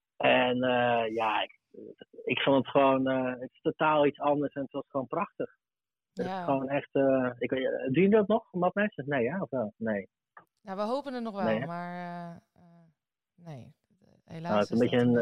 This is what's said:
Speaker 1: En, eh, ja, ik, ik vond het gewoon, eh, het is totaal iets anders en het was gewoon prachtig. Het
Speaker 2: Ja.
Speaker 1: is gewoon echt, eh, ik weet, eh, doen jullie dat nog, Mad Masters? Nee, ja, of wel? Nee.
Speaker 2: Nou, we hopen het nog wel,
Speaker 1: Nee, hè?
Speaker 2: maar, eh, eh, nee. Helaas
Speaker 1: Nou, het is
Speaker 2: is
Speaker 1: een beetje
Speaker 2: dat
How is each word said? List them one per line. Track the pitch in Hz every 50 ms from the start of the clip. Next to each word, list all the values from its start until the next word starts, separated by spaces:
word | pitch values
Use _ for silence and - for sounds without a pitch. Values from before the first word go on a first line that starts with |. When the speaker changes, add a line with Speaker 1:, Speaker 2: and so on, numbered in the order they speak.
| _ _ _
Speaker 1:
En, | - - 131 127 127 127 127 123 123
eh, | 127 127 123 123 123 120 117 117 113 110 110
ja, | 113 110 110 107 101
ik, | 95 - - _ _ _ - 107 107 107 - - - _ - - -
ik | - 127 -
vond | - 143 139
het | 135 123 -
gewoon, | - 143 139 135 135 131 131 131
eh, | 131 131 127 127 127 120
het | 127 -
is | _ _
totaal | - 160 - - 160 156 156 151 147
iets | 143 143 -
anders | 143 147 143 147 143 - -
en | 143
het | 139 -
was | - 139 - _
gewoon | - 139 123
prachtig. | - 156 165 202 - _ - 135 - _ _ _ _ _ _ _ _ _ _ _ _
Het | - - -
Speaker 2:
Ja. | 185 190 185
Speaker 1:
is | 175
gewoon | 151 135 135 131 131
echt, | 143 139 - -
eh, | - 139 139 135 135 131 127 123 123 123
ik | 127 127
weet, | 135 131 131
eh, | 123 120 123 127
doen | 135
jullie | 131 165 190 196
dat | 214 220 202 196
nog, | 214 233 - _
Mad | - 180 180 180 -
Masters? | 196 208 208 - - 123
Nee, | 139 147 131
ja, | 113 127 170 196
of | 160 -
wel? | 135 127 107 104 -
Nee. | - 113 110 107 98 95 - _ _ _ _ - - - _ _ _
Speaker 2:
Nou, | _ 196 190 196
we | 208
hopen | 220 254 285 269 277 254
het | 247
nog | 233 226 196
wel, | 202 208
Speaker 1:
Nee, | 220 220 156
hè? | -
Speaker 2:
maar, | - 170 175 175 175 175
eh, | 175 175 175 175 175 170 170 170 - _ _ _ _
eh, | 175 170 170 170 165 165 156 _ _ _ _ _ _ _ _
nee. | _ 170 165 147 123 - - - _ _ _ _ _ _ _ _ _ _
Helaas | - 165 165
Speaker 1:
Nou, | 165 175 107 104
het | 101
is | -
Speaker 2:
is |
Speaker 1:
een | 117 113
beetje | 123 123 127 123
Speaker 2:
dat | 120 123 120 120